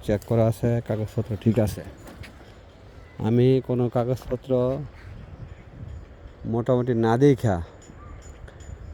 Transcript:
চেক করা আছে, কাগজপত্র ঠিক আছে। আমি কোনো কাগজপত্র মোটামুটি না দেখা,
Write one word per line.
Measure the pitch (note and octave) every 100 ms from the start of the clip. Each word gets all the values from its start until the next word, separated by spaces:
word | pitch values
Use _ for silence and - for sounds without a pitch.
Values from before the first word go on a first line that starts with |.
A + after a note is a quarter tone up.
| -
চেক | G#2 -
করা | A#2 A2+
আছে, | - A#2+ A#2 -
কাগজপত্র | G#2+ A2 A#2+ - G#2
ঠিক | A#2 A2 G#2
আছে। | F#2 - - - - - - - - - - - - - - G#2+
আমি | A#2+ B2+ C3 B2
কোনো | B2 A#2+ B2
কাগজপত্র | A#2 B2+ - B2 - B2+ B2+ C#3 C#3+ - - - - - - - - - - - - - - - A2
মোটামুটি | A#2 A#2+ B2 B2 A#2
না | A2+ A#2
দেখা, | D3 C3 A2+ F2 E2 - - - - - - - - - - - -